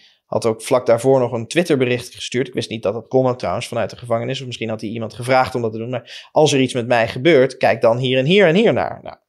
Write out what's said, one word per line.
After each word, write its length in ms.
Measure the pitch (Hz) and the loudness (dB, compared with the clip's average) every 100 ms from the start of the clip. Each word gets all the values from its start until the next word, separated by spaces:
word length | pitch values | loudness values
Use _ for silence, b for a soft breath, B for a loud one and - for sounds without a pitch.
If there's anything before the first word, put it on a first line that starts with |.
| b b b | b b b
had 140 | 110 117 | -2 -2
ook 160 | 110 | -4
vlak 240 | - 127 123 | 0 0 2
daarvoor 340 | 113 131 135 | 2 4 4
nog 120 | 120 | 2
een 160 | 117 113 | -4 -4
Twitterbericht 680 | 156 175 143 123 123 - - | -2 0 2 2 -2 -6 -12
gestuurd. 320 | - 120 131 | -8 -6 -4
Ik 60 | |
wist 160 | - - | -6 -6
niet 140 | 110 | -4
dat 100 | 98 | -4
dat 140 | 113 110 | -4 -2
kon 200 | 131 127 | 0 0
ook 100 | 120 | 0
trouwens 300 | 92 95 - | -4 -4 -6
vanuit 220 | 117 98 | -6 -6
de 80 | - | -6
gevangenis. 420 | 120 117 123 131 | -4 -4 -4 -8
Of 60 | 131 | -10
misschien 240 | 117 110 | -10 -8
had 120 | 110 | -8
hij 80 | 110 | -8
iemand 240 | 117 113 | -8 -10
gevraagd 420 | - 123 131 127 127 | -8 0 2 2 -2
om 60 | |
dat 100 | 113 | -4
te 60 | 110 | -6
doen. 120 | 117 | -8
Maar 400 | 123 - - - | -8 -10 -20 -4
als 220 | - 151 | 2 2
er 60 | 139 | 4
iets 140 | 131 | 0
met 140 | 131 117 | 0 0
mij 200 | 120 113 | 0 0
gebeurt, 500 | - 143 151 131 - | 0 4 4 4 2
kijk 240 | 120 117 | 0 2
dan 160 | - 120 | 2 2
hier 200 | 131 131 | 0 0
en 80 | 131 | 2
hier 220 | 196 180 | 4 4
en 80 | 170 | 4
hier 180 | 226 | 2
naar. 260 | 120 87 - | 2 -2 -6
Nou, 120 | - - | -16 -20